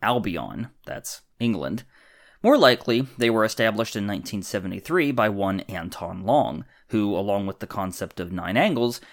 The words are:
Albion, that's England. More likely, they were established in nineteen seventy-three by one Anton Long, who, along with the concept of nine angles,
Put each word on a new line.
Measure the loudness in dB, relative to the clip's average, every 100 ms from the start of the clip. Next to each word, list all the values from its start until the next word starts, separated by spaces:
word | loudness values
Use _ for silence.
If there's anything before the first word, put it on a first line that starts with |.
Albion, | 0 0 0 -4 -6 -8 -10 _
that's | -14 -12 -12 -14 _ -4
England. | -2 0 -2 -6 -8 _ _ _ _ _
More | 4 8
likely, | 8 6 2 0 0 0
they | 2
were | 4 2
established | 2 0 2 -2 -4
in |
nineteen | -4 -4 -6 -8
seventy-three | -4 -6 -6 -8 -2 0 2
by | 2 2
one | 2 0 -2
Anton | -4 -10 -10 -8 -10 -6
Long, | 2 2 2 -2 -12 _ _
who, | -2 0 0
along | 0 0 -2
with | -6
the | -8
concept | -6 -6 -6 -10 -8
of | -8
nine | -6 -2 0
angles, | 2 2 -2 -2 -12